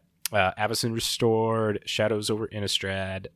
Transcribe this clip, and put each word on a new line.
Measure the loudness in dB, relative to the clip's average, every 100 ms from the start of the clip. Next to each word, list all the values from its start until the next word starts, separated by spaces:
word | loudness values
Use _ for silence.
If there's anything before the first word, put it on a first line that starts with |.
| _ _ -2
Uh, | 2 2 2
Avacyn | -2 0 -2
Restored, | -2 -2 2 2 4 2 2 2 0 -4
Shadows | 0 2 2 0
over | -2 -2
Innistrad, | -4 -2 -2 -2 -4 -4 -6 -10